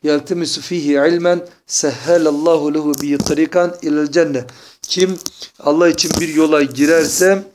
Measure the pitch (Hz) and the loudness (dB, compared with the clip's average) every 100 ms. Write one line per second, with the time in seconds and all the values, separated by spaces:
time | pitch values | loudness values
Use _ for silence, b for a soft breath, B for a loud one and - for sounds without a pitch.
0 | 147 147 - 175 156 156 - 180 147 143 | -2 -2 -2 -4 -4 -6 -6 -4 0 2
1 | 151 175 175 175 175 B B - 151 123 | 2 2 0 0 -4 B B -4 -4 -2
2 | 135 175 156 147 165 160 147 156 147 139 | 0 2 2 0 2 2 0 -2 -2 -2
3 | 143 143 - 151 160 180 175 175 160 151 | -2 -2 0 0 0 0 0 -2 -4 -2
4 | 143 165 156 131 120 B B B - 180 | 0 0 0 -2 -8 B B B -8 -2
5 | 185 180 - B B B 143 156 170 - | -2 -2 -10 B B B 0 2 2 2
6 | 160 156 165 151 156 151 139 123 147 165 | -2 -2 -2 0 2 2 0 0 2 2
7 | 147 - 185 196 196 | 2 2 2 2 -2